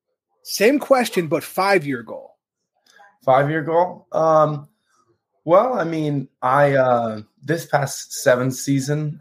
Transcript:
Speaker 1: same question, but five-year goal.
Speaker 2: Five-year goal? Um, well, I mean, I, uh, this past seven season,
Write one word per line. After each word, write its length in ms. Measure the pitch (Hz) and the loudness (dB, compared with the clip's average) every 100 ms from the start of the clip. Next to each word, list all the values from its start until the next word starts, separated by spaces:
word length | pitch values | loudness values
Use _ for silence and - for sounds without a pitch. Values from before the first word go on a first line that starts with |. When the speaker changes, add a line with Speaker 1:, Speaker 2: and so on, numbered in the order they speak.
| _ _ _ _ | _ _ _ _
Speaker 1:
same 380 | - - 208 294 | -12 0 2 2
question, 480 | - 262 226 190 160 | 2 2 2 -2 -2
but 160 | 151 | -4
five-year 580 | - - 196 196 143 123 | -4 -2 0 2 0 -6
goal. 340 | 110 98 - _ _ _ _ _ _ _ _ _ | -10 -16 -18 _ _ _ _ _ _ _ _ _
Speaker 2:
Five-year 380 | - 131 143 160 | 2 2 2 -2
goal? 460 | 156 165 180 123 _ | -2 0 0 -4 _
Um, 580 | - 160 156 151 147 - _ _ _ _ _ _ _ | -2 2 4 2 0 -12 _ _ _ _ _ _ _
well, 360 | 147 180 247 233 | 2 2 4 -2
I 40 | |
mean, 440 | 165 160 151 143 135 _ | -4 -4 -4 -4 -6 _
I, 320 | 127 139 143 | 0 2 4
uh, 480 | 139 127 120 113 110 107 _ | 4 2 0 -2 -8 -14 _
this 220 | 139 160 | -6 -6
past 480 | - 147 139 - - | -2 -2 -2 -8 -14
seven 380 | - 139 123 131 | -2 2 2 0
season, 680 | 127 - 139 135 147 151 - | -4 -2 -2 -2 -4 -6 -4